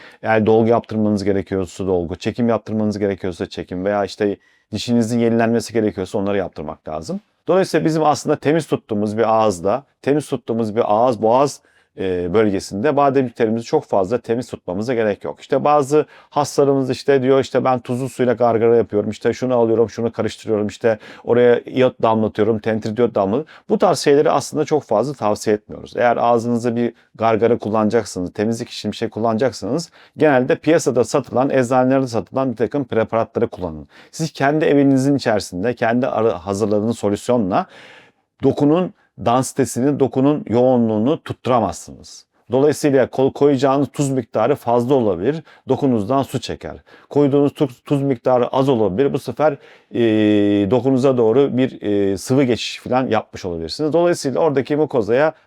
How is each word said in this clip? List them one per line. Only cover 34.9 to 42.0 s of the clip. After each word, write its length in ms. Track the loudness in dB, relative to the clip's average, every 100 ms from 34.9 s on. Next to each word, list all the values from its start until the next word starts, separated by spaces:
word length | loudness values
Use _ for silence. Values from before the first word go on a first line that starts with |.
| 2 2 0
içerisinde, 580 | 0 -2 -4 -6 -4
kendi 320 | -2 0 0 -2
ara-, 400 | 0 0 -2 -4
hazırladığınız 520 | -2 0 0 -2 -2
solüsyonla 680 | -2 -2 0 0 0 -2 -4 -10 -20 -20 -20 _ _ -2
dokunun 520 | 0 2 2 2 -2 -8 _ -6
dansitesini, 760 | 0 0 0 -2 -2 0 0 2
dokunun 440 | 0 2 0 0 0
yoğunluğunu 760 | 2 4 4 2 0 0 -2
tutturamazsınız. 1040 | -6 -8 -2 0 0 -4 -14 -20